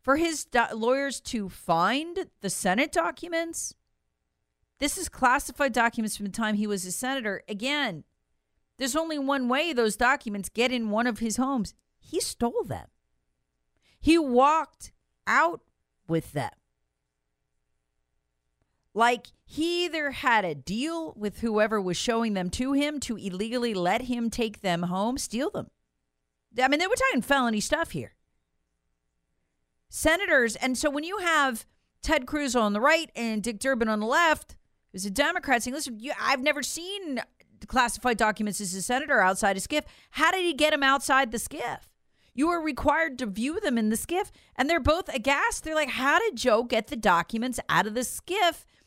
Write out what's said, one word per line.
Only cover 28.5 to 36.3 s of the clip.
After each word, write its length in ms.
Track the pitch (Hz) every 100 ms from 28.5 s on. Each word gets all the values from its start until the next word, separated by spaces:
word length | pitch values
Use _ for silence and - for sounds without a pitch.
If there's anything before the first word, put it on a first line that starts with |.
| _ _ _ _ _ _ _ _ _ _ _ _ _ _
Senators, 640 | - 302 330 392 294 233 214
and 200 | 254 254
so 140 | 311
when 120 | 277
you 160 | 320 403
have 460 | 359 311 277 226 - _ _ _
Ted 240 | - 311 254
Cruz 280 | 302 285
on 200 | 240 214
the 60 | 208
right 300 | 254 330 320 -
and 260 | 233 220
Dick 160 | 208 214
Durbin 300 | 269 269 220
on 120 | 214
the 60 | 214
left, 480 | 285 339 302 - - _ _ _
who's 140 | 190 196
a 40 |
Democrat, 520 | 190 285 359 294 247
saying, 120 | 233
"Listen, 240 | 269 285 220
you, 140 | 240 202
I've 220 | 220